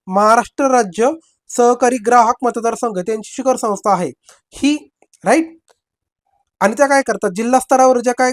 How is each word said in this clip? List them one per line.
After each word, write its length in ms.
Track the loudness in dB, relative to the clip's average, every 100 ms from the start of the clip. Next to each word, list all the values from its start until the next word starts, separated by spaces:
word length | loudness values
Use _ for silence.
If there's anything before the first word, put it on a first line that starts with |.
| -6
महाराष्ट्र 580 | 0 2 2 0 -2 0
राज्य 440 | 0 0 -2 -2 -4 _ _ -8
सहकारी 500 | 0 0 2 0 -2
ग्राहक 380 | 2 2 2 0
मतदारसंघ 560 | -4 -4 -6 -4 -6 -6
त्यांची 340 | -6 -8 -10
शिखर 220 | -6 -4 -2
संस्था 380 | -4 -4 -2
आहे 180 | -2 -2 -10 _ _ _
ही, 360 | -4 -2 -2 -6 _ _ _ 0
राईट? 320 | 0 0 -10 _ _ _ _ _ _ _ _ _ -4
आणि 140 | -2
त्या 140 | 2 2
काय 140 | 2
करतात? 280 | 0 -4 -4 -4
जिल्हा 240 | 0 0
स्तरावर 400 | 2 4 4 2
ज्या 140 | 0
काय 180 | -2 -2